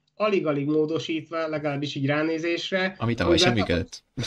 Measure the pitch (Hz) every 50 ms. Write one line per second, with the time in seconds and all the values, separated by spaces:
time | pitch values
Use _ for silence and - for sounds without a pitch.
0 | _ _ _ - 208 214 196 175 151 156 143 143 139 147 151 156 156 151 160 151
1 | - - 165 156 143 - 165 160 160 156 156 147 151 147 143 139 147 135 - 147
2 | 135 135 147 151 156 165 160 160 165 170 170 165 - - 190 185 185 190 - -
3 | 120 117 117 - - - 170 - - 131 117 107 92 - 87 82 80 - - -
4 | _ _ _ - 113